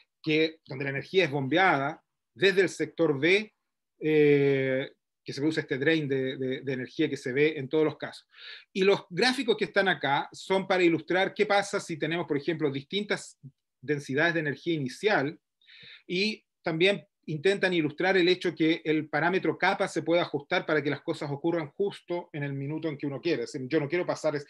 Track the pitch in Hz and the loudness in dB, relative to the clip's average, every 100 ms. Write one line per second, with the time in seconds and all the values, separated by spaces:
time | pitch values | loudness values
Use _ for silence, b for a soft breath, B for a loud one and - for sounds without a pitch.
0 | b _ - 156 160 160 - 135 139 139 | b _ 0 2 2 -2 -14 -8 -6 -6
1 | - 190 160 143 131 160 185 143 139 165 | -2 2 2 0 0 2 4 2 0 -6
2 | _ _ _ 117 190 190 175 - 156 - | _ _ _ 0 2 4 2 0 -6 0
3 | 165 139 156 196 214 _ _ _ _ - | 0 2 4 2 0 _ _ _ _ -6
4 | 156 156 147 143 139 135 135 131 139 _ | 0 4 6 6 4 2 0 -2 -4 _
5 | _ _ - 123 147 156 147 131 143 160 | _ _ -12 -2 -2 0 -2 0 2 2
6 | 143 135 131 131 131 131 127 127 123 - | 2 0 -2 -4 -4 -4 -4 -6 -6 -2
7 | 156 135 135 127 151 156 131 156 151 139 | -2 -2 -4 2 2 2 -2 0 0 -2
8 | 117 - - B B B B 202 190 196 | -10 -12 -20 B B B B 0 2 2
9 | - 175 247 254 233 214 202 202 190 156 | 0 0 0 2 0 -2 0 0 2 2
10 | 139 143 - - - 190 170 185 175 160 | 0 0 -2 -8 -2 -2 2 2 4 2
11 | - 175 190 185 208 202 196 202 - 160 | 0 0 0 0 2 2 2 -4 -6 -6
12 | 156 170 165 143 143 160 147 135 139 196 | -4 -2 -2 -2 -2 -2 -2 -4 -6 -6
13 | 202 190 - - 135 _ _ _ 123 147 | -4 -6 -6 -18 -20 _ _ _ -4 -4
14 | 143 135 165 165 151 127 - 160 131 - | -2 0 0 0 -2 -4 -4 -4 -4 -2
15 | 202 190 139 - _ _ B B B B | 0 2 0 -6 _ _ B B B B
16 | - 175 208 214 _ _ - 160 185 196 | -6 -2 -2 -4 _ _ -4 2 2 2
17 | - _ - 156 190 196 190 175 151 - | -4 _ -10 -2 0 2 2 0 -2 0
18 | 180 190 175 180 185 160 160 160 160 156 | 2 4 4 2 -2 0 0 2 0 -2
19 | 147 147 160 185 165 151 180 196 190 170 | 0 0 2 0 -2 0 0 0 -2 -2
20 | 156 170 165 143 - 180 175 156 143 139 | 0 0 0 -4 -2 -2 0 0 0 -4
21 | - 156 151 139 170 170 147 - 196 - | -6 -6 -6 -4 -2 -2 -4 -4 -6 -6
22 | - 175 175 151 143 139 139 156 160 143 | -8 -8 -8 -8 -6 -6 -6 -6 -6 -4
23 | 147 135 170 143 117 143 131 156 143 175 | -6 -4 -2 -2 -4 -8 -2 -2 0 -2
24 | 160 131 156 147 143 | -2 -2 -2 -4 -8